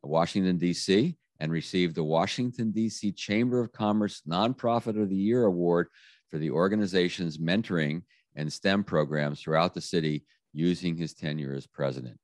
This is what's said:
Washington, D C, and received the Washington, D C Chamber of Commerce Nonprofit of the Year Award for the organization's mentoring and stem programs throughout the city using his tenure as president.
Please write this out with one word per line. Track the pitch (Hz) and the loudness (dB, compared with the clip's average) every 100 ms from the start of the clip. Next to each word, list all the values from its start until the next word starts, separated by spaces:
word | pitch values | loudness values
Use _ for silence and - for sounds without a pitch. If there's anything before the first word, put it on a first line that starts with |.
Washington, | 71 80 85 104 92 90 | 0 0 2 2 2 2
D | 87 | 0
C, | 85 - 98 147 170 _ _ | -2 2 4 4 -2 _ _
and | 78 | -4
received | 82 76 95 90 | -4 -2 0 0
the | 80 | 0
Washington, | 78 80 98 - 123 120 113 | 0 0 0 -2 -4 -2 -4
D | 107 110 | 0 -2
C | - 104 | -2 -6
Chamber | 92 - 104 123 123 | -6 -2 0 2 0
of | 113 | -2
Commerce | - 107 104 104 - - | -2 0 2 0 -4 -4
Nonprofit | 85 110 127 120 117 113 107 | 0 0 0 0 0 0 -2
of | 104 | 0
the | 95 | 0
Year | 101 123 | 2 4
Award | 113 90 87 87 87 _ - _ _ | 4 2 2 2 2 _ -20 _ _
for | 80 | -6
the | 78 | -4
organization's | 67 95 107 101 92 87 - 87 78 | 0 2 2 0 2 2 0 -6 -4
mentoring | 82 95 113 90 76 80 - _ _ | 0 0 0 0 0 -2 -8 _ _
and | - 76 | -8 -8
stem | - 98 98 | -2 2 2
programs | 101 82 73 76 73 73 | 2 0 2 0 -2 -4
throughout | - 78 87 | 0 2 2
the | - | 0
city | - 90 78 73 _ _ _ | -4 -2 0 -2 _ _ _
using | 73 85 87 90 82 | 0 2 2 -2 -4
his | 80 | -6
tenure | - 80 76 69 | -6 -6 -6 -6
as | 69 - | -8 -10
president. | - 69 65 62 53 | -6 -4 -4 -10 -16